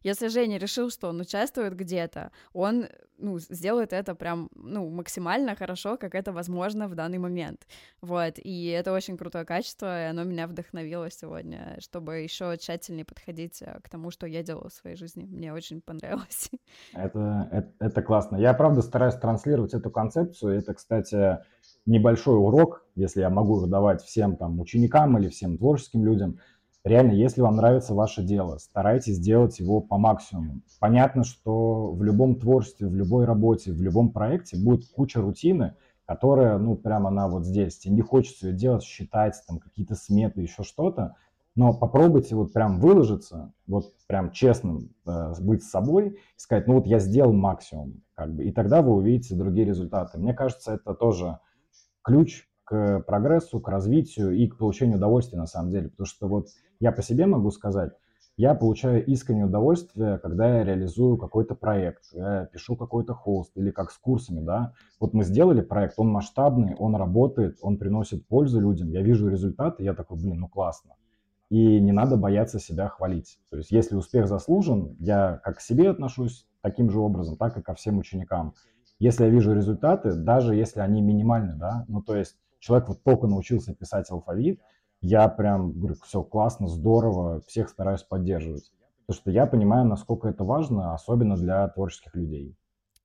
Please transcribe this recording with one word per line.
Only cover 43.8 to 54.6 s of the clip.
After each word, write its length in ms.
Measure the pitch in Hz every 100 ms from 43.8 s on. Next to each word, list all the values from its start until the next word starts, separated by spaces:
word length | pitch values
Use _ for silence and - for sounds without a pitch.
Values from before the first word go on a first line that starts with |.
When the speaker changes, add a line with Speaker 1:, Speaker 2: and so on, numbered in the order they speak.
| - _ -
Speaker 2:
прям 240 | 98 90
честным, 580 | - 127 120 92 76 - _ 85
э, 280 | 85 82 82
быть 220 | 92 104
с 80 | -
собой, 480 | 95 123 180 202 202 _ -
сказать: 300 | - 107 104
«Ну 80 |
вот 120 | 127 -
я 120 | 113
сделал 340 | 95 117 131
максимум», 720 | 104 98 90 - 76 69 - _
как 200 | - 80
бы, 100 | 78
и 60 | 85
тогда 300 | - 101 156
вы 100 | 135
увидите 440 | 101 101 123 - 90
другие 280 | 98 92
результаты. 540 | 104 92 85 98 90 80
Мне 160 | 107
кажется, 380 | 123 135 - -
это 200 | 107 107
тоже 440 | 95 117 92 87 76 _ _ _ _ _ _
ключ 460 | - 139 165 - - _
к 360 | - 107 101 98 -
прогрессу, 540 | 101 123 165 - 113
к 80 | -
развитию 640 | 95 98 147 156 - 98 92
и 120 | 117
к 100 |
получению 400 | -